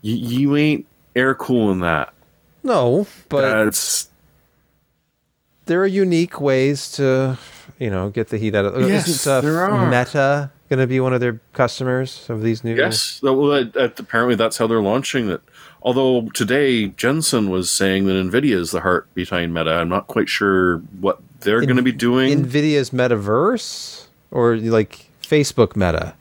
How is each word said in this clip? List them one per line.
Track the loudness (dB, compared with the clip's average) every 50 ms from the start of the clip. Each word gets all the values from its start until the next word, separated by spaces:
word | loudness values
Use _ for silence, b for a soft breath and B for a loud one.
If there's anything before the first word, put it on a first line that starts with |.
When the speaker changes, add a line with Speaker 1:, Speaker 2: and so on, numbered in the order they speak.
| -4
Speaker 1:
Y-, | -4
you | -4 -4 -4 -4 -2 0 2 2 2
ain't | 2 2 2 2 0 -4 _ _ _ _ _ _
air | 2 2 2 2
cooling | -2 -2 0 2 2 4 2 2 2
that. | 2 0 0 0 -2 -4 _ _ _ _ _ _ _ _ _ _ _
Speaker 2:
No, | 0 0 2 2 2 2 0 -2 -4 -8 -20 -12 _
but | -2 0 0 2 2 2 2
Speaker 1:
That's | 2 0 -2 -4 -4 -4 -6 -6 _ _ _ _ _ _ _ _ _ _ _ _ _ _ _ _ _ _ _ _ _ _ _ _ _ _ _ _ _ _ _ _
Speaker 2:
there | -2 0 2 2
are |
unique | 2 2 2 2 2 2 2 0 0 -4 -4
ways | 0 2 2 2 2 2 0 -2 -6 -10 -4
to, | -2 0 2 2 2 0 0 -2 -6 B B B B B B B _
you | -6 -4
know, | -2 -2 -4 -4
get | -2 -4 -4 -4
the | -4 -4
heat | -2 0 0
out | 2 0
of, | 0 0 0 0 2
Speaker 1:
Yes, | 2 0 0 -2
Speaker 2:
isn't, | -4 -2 0 0 0
uh, | 2
Speaker 1:
there | 2 0 0 0
are. | 0 0 0 2 2 2
Speaker 2:
Meta | 2 2 0 0 0 0 2 2 2 0 -2 -6 _ _ _ _
gonna | 0 0 0
be | 0 0 0
one | 0 0 0
of | 0
their | 0 -2 -4 -4 _ _ _
customers | -2 -2 0 0 -4 -4 -2 -2 -2 -2 -4 -8 -16 -12 -10
of | -8 -2 -2
these | -2 -2 -2 -4
new | -4 0
Speaker 1:
Yes. | 0 0 0 0 -4 -6 -6 -8 -4 0
That, | 0 2
well, | 2 2 2
that, | 2 2 0 -2 -2
that, | -2 -2 -2 -2 -8
apparently | -14 -4 -2 0 2 2 2
that's | 2 2 0 0 0
how | 0 0
they're | 2 2 2
launching | 2 0 0 -2 -2 -4 -2 -2 -2
it. | -4 -6 _ B B B B B B B B
Although | 0 0 2 2 2 2 2 0 -4 -4
today, | -4 -2 0 0 0 2 2 0 0 -2 -4
Jensen | -4 -2 -2 0 0 0 -2 0 0 0 0 0
was | 0 -2 -2 -2
saying | -2 0 0 2 2 2 2
that | 2 2
Nvidia | 0 0 0 0 0 2 2 0
is | 0 -2 -2
the | -4 -2 0
heart | 0 0 0 -2 _ _
behind | -6 -6 -4 -2 -4 -2 -2 -2
Meta. | -2 -2 0 0
I'm | 0 0 0
not | -2 -4 -4
quite | -2 -2 -2 -2 0
sure | -2 -2 0 2 2 2 2 2 0 -2 -4 -12 -16 -6
what | -4 -4 -4 -4 -8 -20 -20 -6
they're | -2 0 0 2
Speaker 2:
In-, | 2 2
Speaker 1:
gonna | 2 2 2
be | 0 -2
doing. | 0 0 0 2 2 2 2 2 0 0
Speaker 2:
Nvidia's | 0 -2 -2 0 0 0 0 -2 -2
metaverse? | -2 -2 0 0 0 -2 0 -2 0 0 0 0 -2 -2 -6 -10 -12 -12 -14 -16 -16 -18 -20 -20 _ _ _ _
Or, | -4 0 2 2 2
like, | 0 0 0 2 2 2 0 -4 -20 -20 _ _ _ -6
Facebook | 0 2 2 2 0 2 2 0 2 2
Meta? | 0 0 0 0 -2 -4 -6 -12 _